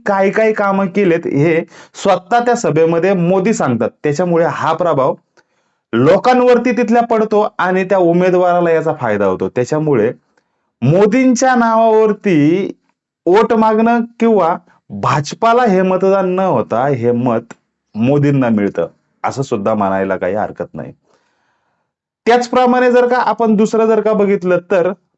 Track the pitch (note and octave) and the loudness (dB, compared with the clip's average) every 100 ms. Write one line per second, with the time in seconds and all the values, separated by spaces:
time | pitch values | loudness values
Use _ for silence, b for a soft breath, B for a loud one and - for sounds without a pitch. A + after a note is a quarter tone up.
0 | - G3 G3 F#3+ A3 G#3+ G3+ G3 G3 F3+ | -4 -2 0 0 0 0 -2 -2 -2 0
1 | G3 E3 E3+ - D#3 D#3+ G3 B B - | 0 0 -2 -2 0 0 -4 B B -6
2 | G3 F#3 F3+ A#3+ A#3 A#3 F3 D3 D#3+ E3+ | -2 -2 0 -2 0 -2 0 0 2 2
3 | F3+ G3 E3+ F#3+ F#3+ A3 D#3 A#2 A2+ - | 0 0 0 0 0 -2 -2 -2 -4 -4
4 | D3+ C#3+ F3+ E3+ E3 C3+ C#3 E3 F3 C#3+ | -6 -2 -2 0 0 -2 -4 -2 -2 0
5 | C3 F3+ _ _ _ _ _ _ _ A2+ | -2 -4 _ _ _ _ _ _ _ 0
6 | C3+ F#3+ - B3 B3 B3 A#3+ A#3 A#3 A#3 | 2 2 2 2 4 2 2 -2 0 0
7 | A#3 A3+ A3 G#3+ G#3 - F3+ F#3 F#3 G3 | 2 0 0 0 -2 -2 -2 -2 0 2
8 | E3+ E3+ F#3 F3+ F3+ F3 F3 D#3+ D#3 D3+ | 2 2 2 2 2 2 2 0 -2 -4
9 | A#2+ G#2 G2+ F#2 F#2+ - B2 D3+ D3+ C3+ | -4 0 0 -2 -4 -4 -4 -2 0 0
10 | G#2+ - _ _ _ _ _ _ B2 E3+ | 0 -4 _ _ _ _ _ _ 0 2
11 | G#3 A#3+ C4 A#3+ C4 B3 A#3 A3+ A3+ A3 | 2 2 0 2 0 2 0 2 2 2
12 | A3 G#3 G3+ E3 D3 F3 G3 - _ _ | 2 0 -2 0 2 0 -4 -10 _ _
13 | _ _ - F#3+ A#3+ A3+ A3 A3 A3+ A#3+ | _ _ 0 2 2 2 0 2 0 0
14 | A#3 _ A3+ G#3+ E3 F3+ b b _ G3+ | -2 _ 0 2 0 -2 b b _ -8
15 | G3 D3 C#3+ F3 A3+ A#3 B3 F#3 F#3 F#3 | -4 -4 -4 -4 0 2 2 2 0 0
16 | F#3+ G3 F#3 F#3 F#3+ C#3 G#2+ A2+ C3+ C3 | 0 0 0 -2 -2 -2 -2 -2 -2 -2
17 | A#2 A#2+ B2+ A2+ A2+ - _ _ _ G#2 | 0 0 0 -2 -6 -20 _ _ _ -4
18 | A#2 D3 C#3+ C#3+ B2+ A2 G2+ - E2 _ | 0 2 2 0 0 0 0 -2 -8 _
19 | _ _ F#2+ A2+ C#3 A#2 G2+ A2 G2 F#2+ | _ _ -8 -6 -6 -4 -2 -2 -2 -2
20 | F#2+ F#2+ F#2 G#2 F2+ - E2+ D#2+ C2 - | -4 -4 -4 -4 -6 -8 -14 -12 -16 -18
21 | _ _ _ _ _ _ _ _ _ _ | _ _ _ _ _ _ _ _ _ _
22 | _ _ - A#3+ A#3+ B3+ B3+ B3 B3 B3 | _ _ 0 2 2 0 2 2 2 2
23 | B3 B3 - G#3+ A#3 G#3+ A3 A3 A3 A3 | 2 0 -2 -2 0 2 0 0 0 0
24 | G#3 G#3 G3+ G3 F3 F3+ F3+ G3 F3 F#3+ | 0 0 0 -2 0 -2 0 -2 -2 -4
25 | _ | _